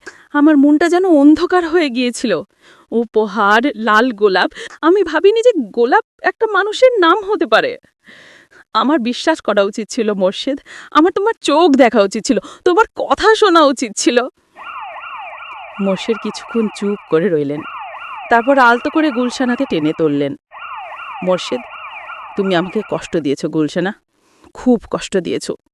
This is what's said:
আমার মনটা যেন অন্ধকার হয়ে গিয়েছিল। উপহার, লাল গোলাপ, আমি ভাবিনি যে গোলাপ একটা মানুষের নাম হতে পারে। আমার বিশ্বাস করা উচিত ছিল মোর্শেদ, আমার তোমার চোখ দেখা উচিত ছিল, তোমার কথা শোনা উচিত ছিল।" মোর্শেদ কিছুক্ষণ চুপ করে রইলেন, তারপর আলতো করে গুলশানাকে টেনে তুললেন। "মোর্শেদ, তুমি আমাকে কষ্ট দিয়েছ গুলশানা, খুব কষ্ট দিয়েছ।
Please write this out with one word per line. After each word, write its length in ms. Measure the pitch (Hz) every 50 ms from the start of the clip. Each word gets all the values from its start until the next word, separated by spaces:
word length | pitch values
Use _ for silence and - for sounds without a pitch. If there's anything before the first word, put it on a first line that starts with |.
| - - - - _ _
আমার 240 | - 294 285 320 311
মনটা 320 | 277 269 294 302 294 339 339
যেন 160 | 339 359 381
অন্ধকার 640 | 381 330 285 277 294 311 302 339 - 359 359 339 320
হয়ে 220 | 302 359 320 285
গিয়েছিল। 520 | 226 247 247 247 226 - - 233 185 147 - _ _ _ _ _ _ _ _ -
উপহার, 720 | - 226 240 220 - 214 214 208 185 226 202 202 208 226 240 294 -
লাল 360 | 208 220 226 208 214 247 262
গোলাপ, 400 | 226 196 208 202 185 180 208 311 - - - - - -
আমি 220 | - 311 359 415 381
ভাবিনি 380 | 330 302 311 339 392 453 466
যে 80 | 440 494 440
গোলাপ 480 | 330 240 190 - 240 240 247 339 440 - _ _ _
একটা 240 | - 370 - - 453
মানুষের 540 | 440 415 370 392 427 403 - 508 523 494 427
নাম 240 | 349 320 349 440 403
হতে 220 | 381 427 - 359
পারে। 320 | 226 226 196 160 127 90 - _ _ _ _ _ _ - - - - - - _ _ _ - _ _
আমার 260 | - 220 220 254 302 330
বিশ্বাস 420 | 220 240 247 - - 330 320 -
করা 220 | - - 202 202
উচিত 260 | 196 202 202 - 214 -
ছিল 260 | - - 214 214 208
মোর্শেদ, 460 | 190 190 185 202 - - 277 269 269 - - - - - -
আমার 220 | - 294 311 381
তোমার 220 | - 392 392 453 453 _
চোখ 300 | - - 285 311 349 359
দেখা 320 | 269 247 269 226 220 233
উচিত 220 | 202 196 - 226 -
ছিল, 140 | - 247 - - - - - -
তোমার 200 | 359 359 392 453 - -
কথা 380 | - - - 262 - 330 415 440
শোনা 300 | 415 440 392 339 339 302
উচিত 280 | 277 285 - 262 214 202
ছিল।" 300 | - - - 240 240 240 294 - _ _ _ _ - - 1077 - - 880 784 659 - - 1077 - - 807 719 - - - - - - - - - -
মোর্শেদ 360 | 196 196 190 180 - - 226 208
কিছুক্ষণ 460 | - 214 - - - - - 233 220 202 -
চুপ 220 | - 208 202 208 - - -
করে 180 | 160 160 170 208
রইলেন, 320 | 170 151 147 139 143 151 160 - - - - - - - - - - - - -
তারপর 280 | 233 233 226 254 285 269
আলতো 320 | 254 233 240 240 - 302
করে 200 | - 320 311 311
গুলশানাকে 540 | 233 240 247 247 - - 269 247 240 - 277 -
টেনে 220 | - 165 151 151 160 -
তুললেন। 380 | 160 147 143 143 143 139 - - _ _ - - - - - - - - - - - - - - 185
"মোর্শেদ, 360 | 180 185 170 - - - 247 - - - - - - - - - - - - - - -
তুমি 180 | - 196 190 185
আমাকে 260 | 165 175 185 - 220 202 -
কষ্ট 260 | - 160 - - -
দিয়েছ 300 | 170 147 147 143 - -
গুলশানা, 480 | 156 156 160 156 143 - 185 175 190 214 _ _ _ _ _ _ _ _ _ _ _ -
খুব 280 | - - 254 240 214 - -
কষ্ট 260 | - - - - -
দিয়েছ। 340 | 190 170 170 - - - - - - _ _